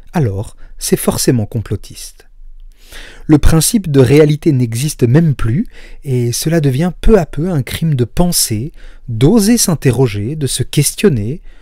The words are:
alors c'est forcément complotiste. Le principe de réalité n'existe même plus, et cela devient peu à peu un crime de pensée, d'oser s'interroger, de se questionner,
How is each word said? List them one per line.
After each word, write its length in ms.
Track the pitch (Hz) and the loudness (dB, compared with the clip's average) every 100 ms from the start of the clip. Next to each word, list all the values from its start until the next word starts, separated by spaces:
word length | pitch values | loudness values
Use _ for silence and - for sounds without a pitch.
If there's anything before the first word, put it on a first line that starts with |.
| - | -8
alors 460 | 180 113 98 110 - - - | -2 -2 -4 -10 -14 -18 -10
c'est 180 | - 180 | -4 -2
forcément 480 | - - - 123 104 | -2 -2 0 0 -2
complotiste. 840 | 117 - 104 - 98 - - - - - - - - - - - - - | -6 -6 -10 -10 -18 -20 -20 -20 -20 -20 -20 -20 -20 -20 -20 -20 -12 2
Le 100 | 151 | 4
principe 540 | - 160 - 233 175 | 6 4 2 0 2
de 80 | 139 | 2
réalité 540 | 120 143 151 151 170 | 6 6 4 2 0
n'existe 500 | 131 120 113 147 - | 0 0 -2 -6 -2
même 320 | 120 143 165 - | 2 4 2 0
plus, 320 | 110 139 254 - - - | -2 -2 -4 -10 -18 -14
et 280 | 143 123 120 | -6 -2 -2
cela 300 | 117 160 165 | -4 -2 0
devient 320 | 143 127 175 - | 0 0 -2 2
peu 200 | - 214 | 4 4
à 80 | 156 | 2
peu 240 | - 180 | -4 -4
un 100 | 156 | -4
crime 320 | - - 160 | -4 -4 -2
de 120 | 135 120 | 0 -2
pensée, 680 | - 180 - - 107 139 - - - - | 0 0 0 -2 -4 -6 -12 -20 -18 -10
d'oser 520 | 110 139 233 196 240 | 0 4 4 4 2
s'interroger, 760 | - 156 143 120 127 101 107 156 | 0 0 0 2 0 -2 -6 -6
de 120 | 135 | -6
se 160 | - | -4
questionner, 800 | 120 - 143 - 208 123 107 151 - - | -4 -2 -2 0 0 0 -4 -8 -14 -20